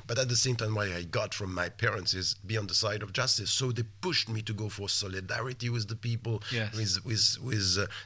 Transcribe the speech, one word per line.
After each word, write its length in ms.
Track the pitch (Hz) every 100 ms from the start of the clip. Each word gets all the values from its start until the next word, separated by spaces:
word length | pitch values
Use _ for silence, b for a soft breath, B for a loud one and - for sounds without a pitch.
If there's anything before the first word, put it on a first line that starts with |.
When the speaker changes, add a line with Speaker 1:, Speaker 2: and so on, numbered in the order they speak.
| -
Speaker 1:
But 100 | 117
at 120 | 131
the 80 | 120
same 180 | 131 120
time, 180 | 110
what 160 | 107 101
I 140 | 87
got 300 | 87 117 107
from 200 | - 95
my 140 | 90 87
parents 460 | - 120 101 87
is 220 | 92 90 - 92
be 120 | 110
on 100 | 101
the 60 |
side 300 | - 110 104
of 80 | 107
justice. 400 | 95 120 - 101
So 220 | - 131
they 100 | 120
pushed 440 | 113 - 180 156 -
me 120 | 110
to 100 | 107
go 160 | 104 107
for 180 | 101 101
solidarity 800 | - 101 95 92 101 123 123 120
with 200 | 117 104
the 80 | 110
people, 440 | 117 117 113 107 -
Speaker 2:
Yes. 240 | 120 107
Speaker 1:
with, 320 | 107 107 98 -
with, 320 | 107 - -
with, 360 | 127 107 95 95
uh, 100 | 98 B